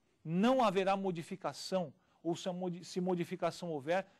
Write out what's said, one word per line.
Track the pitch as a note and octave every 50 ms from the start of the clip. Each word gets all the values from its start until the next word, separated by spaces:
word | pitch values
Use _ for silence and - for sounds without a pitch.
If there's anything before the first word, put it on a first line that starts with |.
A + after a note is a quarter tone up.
| _ _ _ _ _
Não | D#3 E3 F3+ G3+ A#3+ C4 C4 A#3+
haverá | G#3 F3 G3 F#3+ F#3+ G3
modificação, | G3 F#3+ F#3+ F3 E3 D3+ - G3 - - D3+ C3+ - - - F#3+ F#3 F3 C3+ - _ _ _ _ _
ou | - E3 E3+
se | - - F#3+
a | F3
modi-, | F3+ F#3 F3+ E3+ F3+ E3+
se | - - F#3+
modificação | F3+ F#3 F#3 F3 E3+ - F#3+ F3 F3+ E3 D#3+ - F#3 F3
houver, | D#3+ C#3+ B2+ D3+ F3 F#3+ F#3+ - _